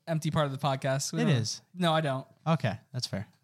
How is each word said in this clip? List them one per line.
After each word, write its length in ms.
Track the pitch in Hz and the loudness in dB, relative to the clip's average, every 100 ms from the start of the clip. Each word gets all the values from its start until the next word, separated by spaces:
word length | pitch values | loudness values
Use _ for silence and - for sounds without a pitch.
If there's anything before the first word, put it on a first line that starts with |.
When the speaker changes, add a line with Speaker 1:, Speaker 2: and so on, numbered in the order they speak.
| - | -4
Speaker 1:
empty 220 | 160 156 | -2 0
part 160 | 156 143 | 0 0
of 60 | |
the 60 | 131 | 0
podcast. 540 | 147 135 139 135 - | 0 0 0 -2 -2
We 80 | - | 0
Speaker 2:
It 60 | 226 | 2
Speaker 1:
don't 60 | |
Speaker 2:
is. 260 | 127 107 - - | 2 0 -6 -10
Speaker 1:
No, 180 | 180 175 | -2 2
I 80 | 160 | 2
don't. 260 | 151 131 - _ 151 | 2 -2 -6 _ 0
Speaker 2:
Okay, 300 | 165 113 110 - | 0 0 -4 -8
that's 140 | 123 - | -8 -6
fair. 220 | 98 - _ | -6 -8 _